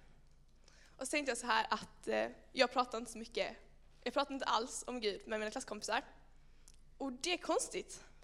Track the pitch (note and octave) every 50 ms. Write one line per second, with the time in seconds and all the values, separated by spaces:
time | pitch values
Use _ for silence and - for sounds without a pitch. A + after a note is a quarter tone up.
0 | - - - - - - - - - - - - - - - - - - - -
1 | C4 - - D4 C#4+ C4+ B3+ - B3 A#3+ A3 A3 G#3+ - G#3+ G#3+ - - - -
2 | - A3+ A3 A3 A3 A#3+ B3 - - - - C4 B3 B3 - C4 B3 B3+ - A3+
3 | B3 - - A3 A3+ - - G3 F#3 - A3 - - - - - - - - -
4 | - B3 - C#4+ C#4 C#4 C4+ C4+ - - A3+ A3 A3+ G#3+ - - - - B3 B3
5 | A3 G3+ F#3 G3 - A3+ A3 G#3+ G#3+ A3 - C4+ - - G#3 G#3+ - - G#3+ C4
6 | - - - - - - - - - - - - - - - - - - - -
7 | C4+ C4+ B3 B3 - E4+ F4+ D#4+ - - E4 B4+ - - - F#3+ - - - -
8 | - - - -